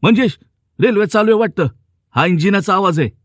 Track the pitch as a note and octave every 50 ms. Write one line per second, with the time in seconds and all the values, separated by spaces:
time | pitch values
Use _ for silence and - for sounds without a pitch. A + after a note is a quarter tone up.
0 | - F#3+ A3+ G#3+ C4 A3 - _ _ _ _ _ _ _ _ _ D3+ B3 A#3 G3+
1 | G#3+ G3+ - A3 G#3 A3 A3+ G#3+ A3+ G#3+ D#3 - E3+ C3 - _ _ _ _ _
2 | _ _ _ B2 C#3+ F3 F3+ E3 D3+ G3 G3+ G3 F#3+ G3+ G3 F#3 G3 F#3 E3+ D3+
3 | D3 G#2+ - _